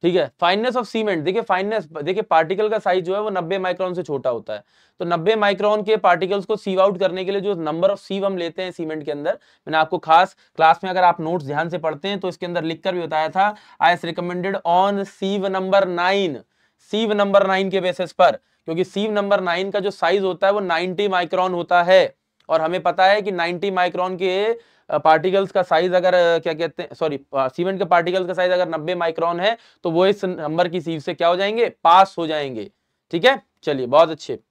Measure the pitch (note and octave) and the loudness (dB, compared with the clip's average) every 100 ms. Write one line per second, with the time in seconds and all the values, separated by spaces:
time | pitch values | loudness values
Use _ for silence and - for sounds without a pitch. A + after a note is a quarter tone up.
0 | E3+ F3+ C#3 _ F3 G3 A#3+ B3 A3 A3+ | 2 0 -2 _ 0 2 0 -4 -4 -4
1 | G#3+ F3 D3+ G3 - F#3 G3+ A3 D3+ D#3+ | -2 -2 -2 -4 -2 -2 -2 -4 -6 -10
2 | D3 F#3+ G#3 E3 D#3+ F#3 G#3+ G#3+ G3 F#3 | -6 -4 0 2 2 -2 -2 -2 0 -2
3 | E3+ G3 G#3+ F#3+ E3 G3 F#3 F3+ F#3 F3+ | -2 -4 -2 -4 -4 -4 -4 -4 -4 -6
4 | D#3+ C#3 C3 A#2 - G#2+ _ _ _ _ | -6 -4 -4 -6 -8 -12 _ _ _ _
5 | E3+ E3+ E3 A3 G3+ G3 G#3 G#3+ G3+ G#3+ | -4 -2 0 2 0 0 0 0 0 2
6 | G3 F3 F3+ G3+ F#3 G#3+ - F#3 F#3+ F3 | 4 2 0 -4 -2 -4 -2 2 2 2
7 | F#3 F3+ F#3 G3+ G3 F#3 D#3 D#3+ F#3+ G3+ | -2 -2 -4 -4 -2 -4 -4 0 0 0
8 | - G3 G3 F#3 E3 E3 F#3 E3+ D#3+ D#3 | -6 -4 -4 -4 -6 -6 -10 -8 -8 -8
9 | D3 C#3+ D3+ A3+ _ _ - D#3 D#3+ F3 | -8 -6 -4 -6 _ _ -2 0 0 -2
10 | D#3+ D#3+ F#3+ _ _ - D#3+ E3 F#3+ F#3 | 4 4 4 _ _ 2 4 4 0 2
11 | F3+ F3 D#3 F3+ C#3 D3 E3 E3+ D#3+ D3+ | 2 2 -2 -4 -4 -4 -4 -4 -6 -4
12 | G3 G3+ F#3 E3 F3+ F3 D#3+ D#3+ F#3+ F3+ | -6 -4 -6 -6 -6 -4 -4 -6 -4 -4
13 | D#3+ D#3 D#3 F3+ G3+ G#3 _ _ D#3+ F3 | -4 -2 -2 0 0 -2 _ _ 2 2
14 | E3+ E3 F3 F3+ F#3 F#3+ E3+ F3 G3 G3+ | -2 -6 -6 -4 -4 -4 0 2 2 0
15 | G3 - G3 G3+ G3 F#3+ F#3+ G3 F#3+ F3 | -6 -6 -4 -2 -2 -4 2 2 2 0
16 | F3+ G3+ F#3+ B2 - _ _ _ _ G#3 | 0 0 -2 -4 -14 _ _ _ _ -2
17 | A3+ G#3 G3+ G3 F#3+ F#3+ G3 F#3+ F3+ F3 | 0 0 4 4 4 0 0 0 -2 -4
18 | F3 - F3+ A2+ _ _ - E3 F3+ G3 | -8 4 4 4 _ _ -8 -4 -4 -2
19 | G#3+ G#3 G3+ G3+ F#3 E3+ G3 G3+ G3 F#3+ | -2 -2 2 0 0 -2 -2 -2 -4 -2
20 | E3 G3 F#3+ F3 G3 G#3 F#3 E3 F3+ F3+ | 0 2 0 0 0 0 0 -2 -2 -2
21 | G#3 F#3 F3 F#3 F#3 F3 E3+ F3 E3+ F#3+ | 0 0 -2 -2 -2 -2 0 2 6 6
22 | D#3 _ _ _ - D#3+ D#3+ F3+ F3 E3+ | 6 _ _ _ -2 0 0 -2 -2 2
23 | F#3+ G#3 G3+ F3+ E3+ F3 G3+ F#3 F3+ F3+ | 4 4 0 -4 -4 -2 -4 0 -2 -2
24 | F3+ F#3 F#3+ F#3 G#3+ A#3 _ _ _ D3+ | -6 -2 -2 0 -2 -4 _ _ _ 0
25 | D#3+ D#3+ E3+ F#3+ F#3+ G3 F3+ E3 F3+ F3+ | 4 4 4 0 0 -2 0 0 2 2
26 | F3+ F3+ E3+ E3 D#3+ D#3+ E3 - E3+ C3 | 2 4 4 2 -2 -4 -6 -6 -14 -6
27 | D#3+ C#3 _ C3+ C3 - F3 G3 F#3 F3 | -4 -4 _ -4 -2 -2 -4 -2 2 2
28 | E3+ F#3 F3+ F3+ F3+ F3+ F3 D#3+ D#3 F3+ | 2 -2 -2 -2 0 2 0 -4 -4 -2
29 | E3+ E3 E3 E3+ G3 A3+ _ _ F3+ E3 | -2 -2 -2 0 -2 -4 _ _ -2 2
30 | F#3+ G3+ F#3+ F3+ D3+ D#3+ F3+ F3 D#3+ D#3+ | 2 2 -4 -6 -6 -2 -2 -2 -6 -8
31 | C#3+ D#3+ E3+ F3+ G3 A3+ A3+ - D#3+ F3+ | -8 0 0 2 0 0 -2 0 4 6
32 | F#3+ - E3 D#3 C#3+ A#2 G2+ _ _ _ | 6 2 -4 -4 -4 -8 -12 _ _ _
33 | _ E3+ A3 C4+ _ _ - C#3 A#2+ C#3+ | _ 2 2 2 _ _ -6 -4 2 4
34 | E3 D#3 - A2+ _ | 4 0 -10 -10 _